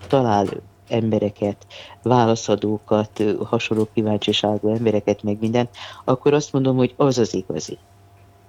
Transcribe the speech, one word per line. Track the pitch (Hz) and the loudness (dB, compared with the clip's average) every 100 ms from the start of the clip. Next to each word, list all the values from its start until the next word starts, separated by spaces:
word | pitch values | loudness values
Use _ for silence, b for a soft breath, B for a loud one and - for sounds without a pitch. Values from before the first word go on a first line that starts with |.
| - | 0
talál | 139 123 104 95 - - _ - | 0 2 2 0 -4 -14 _ -6
embereket, | 117 110 107 101 - 101 - - B B B | -2 0 0 -2 -2 -4 -6 -14 B B B
válaszadókat, | 117 123 113 113 - 104 104 107 - 107 104 - | 2 4 4 2 0 0 0 -4 0 0 0 -2
ö, | 107 - | -2 -2
hasonló | 110 117 - 110 107 | -2 -2 0 -2 -2
kíváncsiságú | - 107 104 - 104 104 107 107 | -2 -2 0 0 0 0 0 -2
embereket, | 113 113 104 104 101 | 0 0 0 0 -2
meg | 107 104 | -4 -4
minden, | 113 120 120 B B B | -2 0 -2 B B B
akkor | - 131 - | -2 0 2
azt | 147 - | 2 2
mondom, | 139 135 127 | 0 0 2
hogy | 123 - | 0 2
az | 143 123 | 2 2
az | 107 | 0
igazi. | 95 - 78 - - _ - - - - _ | -2 -6 -8 -10 -14 _ -20 -20 -20 -20 _